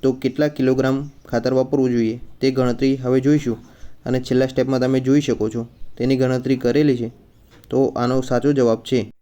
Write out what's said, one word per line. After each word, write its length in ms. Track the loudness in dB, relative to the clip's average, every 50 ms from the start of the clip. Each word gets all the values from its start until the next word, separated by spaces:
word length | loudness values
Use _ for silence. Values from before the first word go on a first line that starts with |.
તો 120 | 0 0 -2 0
કેટલા 300 | -2 -4 -2 0 -2 -2 0
કિલોગ્રામ 440 | 0 0 2 2 2 2 0 0 -2 -4 -8 -14 -20 -12 -4
ખાતર 220 | -4 -2 -2 0 0
વાપરવું 320 | 0 0 0 0 0 0 2 2
જોઈએ, 200 | 2 0 0 -2 -6 -10 -16 -8 -2
તે 80 | -2 0
ગણતરી 420 | 0 2 0 0 0 0 0 0 0 0
હવે 180 | 0 0 0 2 2
જોઈશું. 320 | 2 2 2 0 -2 -6 -6 -8 -20 -20 -18 -16 -16 -16 -12 -6
અને 140 | -4 -4 -4
છેલ્લા 280 | -2 0 2 2 2 2
સ્ટેપમાં 300 | 0 -2 0 0 2 0
તમે 180 | 2 2 0 0
જોઈ 240 | 2 4 2 2 4
શકો 220 | 2 -2 0 -2 -4
છો, 180 | -2 -4 -8 -8 -10 -12 -12 -12 -6
તેની 240 | -4 -2 0 0 2
ગણતરી 400 | 2 0 0 -2 0 0 -2 0 0
કરેલી 340 | 0 2 4 2 2 2 0
છે. 80 | -2 -8 -8 -14 -20 -20 _ _ -20 _ -20 -20 -12 -4
તો 100 | 0 0 0 0 0
આનો 260 | -2 -2 0 0 -2
સાચો 320 | 0 0 -2 0 2 2 2
જવાબ 260 | 4 2 2 2 0 -2
છે 180 | -2 -2 -2 -2 -4 -12 _